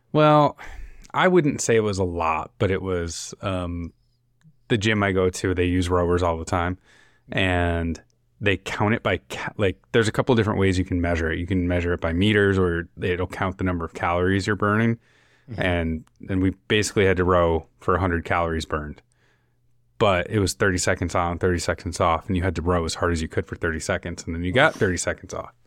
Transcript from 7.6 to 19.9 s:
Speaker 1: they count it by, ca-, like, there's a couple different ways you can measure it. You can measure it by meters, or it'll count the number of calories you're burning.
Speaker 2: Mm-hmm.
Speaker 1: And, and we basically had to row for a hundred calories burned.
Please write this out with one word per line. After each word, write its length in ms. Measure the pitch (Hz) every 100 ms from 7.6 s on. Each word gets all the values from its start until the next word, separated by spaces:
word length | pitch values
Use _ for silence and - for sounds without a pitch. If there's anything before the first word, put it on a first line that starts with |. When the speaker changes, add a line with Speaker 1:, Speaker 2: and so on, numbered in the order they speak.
| 87 85 82 76 _ _ _ -
Speaker 1:
they 180 | 101 95
count 360 | - - 107
it 100 | 113
by, 140 | 110 90 -
ca-, 240 | - - -
like, 200 | 98 - -
there's 160 | 120 110
a 40 |
couple 240 | - - 113
different 240 | 104 92
ways 180 | 98 92
you 80 | 90
can 160 | 87
measure 280 | 85 82 82
it. 60 | 82
You 100 | 87
can 200 | 92 87
measure 260 | 87 87
it 60 | 87
by 140 | 82
meters, 440 | 85 104 104 98 95
or 300 | 90 85 85 -
it'll 260 | 104 90 90
count 300 | - 95 92
the 60 | 92
number 180 | 87
of 100 | 82
calories 540 | - 87 87 90 98 101
you're 80 | 95
burning. 440 | 104 107 117 113 _ _ _ _ -
Speaker 2:
Mm-hmm. 100 | 101
Speaker 1:
And, 440 | 95 87 82 80 - - 92
and 120 | 95
we 100 | 92 - -
basically 360 | 107 98 110 95
had 120 | 92
to 80 | 90
row 420 | 90 85 80 - _
for 160 | - 90
a 40 |
hundred 240 | 95 85
calories 420 | - 90 85 80 -
burned. 360 | 78 73 - _ _ _ _ _ _ _ _ _